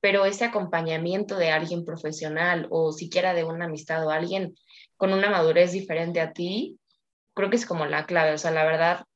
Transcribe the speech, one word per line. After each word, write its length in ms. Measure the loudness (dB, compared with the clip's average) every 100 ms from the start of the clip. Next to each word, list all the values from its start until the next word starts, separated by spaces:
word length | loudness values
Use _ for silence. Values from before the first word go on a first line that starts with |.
pero 240 | 4 4 2
ese 200 | 2 -2
acompañamiento 920 | -2 -2 -2 -2 -2 -2 -2 -2 0
de 140 | 2
alguien 340 | 2 0 -6 -6
profesional 800 | -8 -8 -6 -6 -2 0 0 0
o 220 | 0 0
siquiera 420 | -2 -2 0 2
de 100 | 0
una 220 | -2 -4 -6
amistad 400 | -6 -4 -2 0
o 60 |
alguien 440 | -2 -2 -4 -6 -10 _ -20 -20 _
con 160 | 0
una 160 | 2 2
madurez 420 | 4 4 6 4
diferente 480 | 2 -4 -4 -2 -2
a 120 | -4
ti, 460 | -4 -4 -4 -6 -10 _ _ _ _ _ -4
creo 140 | 0
que 60 | 0
es 100 | 0
como 200 | -4 -2
la 200 | -2 0
clave. 260 | 2 2
O 40 | 2
sea, 140 | 0
la 140 | 2 2
verdad 400 | 4 2 2 -6